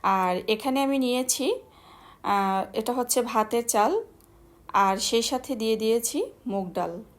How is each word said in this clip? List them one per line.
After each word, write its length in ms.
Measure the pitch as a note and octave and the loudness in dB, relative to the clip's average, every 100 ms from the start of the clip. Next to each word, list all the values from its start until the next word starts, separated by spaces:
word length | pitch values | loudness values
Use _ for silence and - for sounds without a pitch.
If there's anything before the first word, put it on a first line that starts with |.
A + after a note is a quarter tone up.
আর 380 | F#3+ F#3+ F#3 F3+ - | 2 2 2 0 0
এখানে 360 | G#3+ C4+ C4 | -2 0 0
আমি 160 | C#4 C#4 | 2 2
নিয়েছি, 600 | B3+ B3 B3+ - C#4 B4+ - - - - - - | 0 0 0 0 0 -2 -6 -20 -20 -20 -20 -10
আহ, 540 | - G3+ G3 F#3+ F#3+ - | 0 2 2 0 -2 -4
এটা 140 | A3 | -2
হচ্ছে 280 | B3 B3 C4 | -2 0 0
ভাতের 460 | A#3+ A3+ G#3+ A#3 A#3 | 0 0 0 0 0
চাল, 360 | A3 A3 G4+ A4 - - - - - - | 2 2 2 -4 -18 -20 -20 -20 -20 -2
আর 240 | - G3 F#3+ | 2 4 2
সেই 240 | - A#3 | 0 0
সাথে 340 | A3+ B3+ B3+ B3 | 0 -4 -4 -4
দিয়ে 200 | A3 A3 | 0 0
দিয়েছি 500 | A3 A3+ A#3 D4 A#4+ - B3+ | 2 2 0 -4 -6 -8 -6
মুগ 260 | G3 F3+ | -4 -4
ডাল। 300 | F3 E3+ E3+ A3 | -4 -4 -6 -14